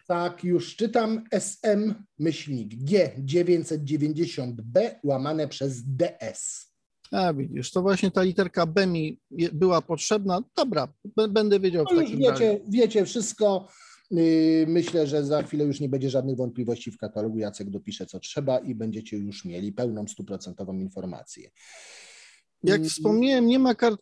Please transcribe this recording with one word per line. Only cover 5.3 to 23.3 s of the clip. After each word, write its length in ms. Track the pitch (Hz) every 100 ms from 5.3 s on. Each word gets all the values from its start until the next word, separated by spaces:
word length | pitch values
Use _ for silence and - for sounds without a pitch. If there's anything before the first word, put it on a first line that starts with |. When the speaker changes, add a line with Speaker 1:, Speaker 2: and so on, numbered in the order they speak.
| 156 147
Speaker 1:
przez 340 | - 139 123 123
D 340 | 131 170 -
S. 520 | 113 - - - - _ _ _ -
Speaker 2:
A 240 | 196 185
widzisz, 360 | 143 - 131 127
to 120 | 185
właśnie 280 | 185 190 196
ta 120 | 185
literka 440 | 185 175 185 - 170
B 200 | 170 190
mi 340 | 170 156 - _
je-, 200 | 139 165
była 300 | 156 185 165
potrzebna. 600 | - 160 - 214 196 180 254 -
Dobra, 320 | 277 165 127 - - -
b-, 120 | 220
będę 320 | 208 214 202
wiedział 240 | 190 170
w 40 | 156
Speaker 1:
No 100 | 339
już 40 | 294
Speaker 2:
takim 80 | 220
Speaker 1:
wiecie, 320 | 262 262 226
Speaker 2:
razie. 80 | 208 214
Speaker 1:
wiecie 360 | 220 226 220
wszystko. 640 | 180 247 - - 208 196 190 - - - _
Yy, 560 | 175 165 160 160 160 160
myślę, 380 | 170 170 170 147
że 180 | 151
za 180 | 143 151
chwilę 220 | 139 147
już 160 | 147 139
nie 80 | 143
będzie 220 | 135 135
żadnych 260 | 131 123 123
wątpliwości 540 | 127 120 120 117 -
w 80 | -
katalogu. 400 | 104 107 107 110
Jacek 320 | 104 - 101
dopisze, 360 | 98 - 98 92
co 140 | 92
trzeba 380 | - - 139 127
i 160 | 135
będziecie 420 | 113 110 107 107 104
już 280 | 101 98
mieli 280 | 92 87 101
pełną, 360 | 101 123 113 107
stuprocentową 680 | - 190 95 - - 190 95
informację. 720 | 95 190 92 - - - - _ - - - - - - - _ _ _
Speaker 2:
Jak 120 | 160 196
Speaker 1:
Mm. 120 | 156
Speaker 2:
wspomniałem, 560 | 156 180 220 254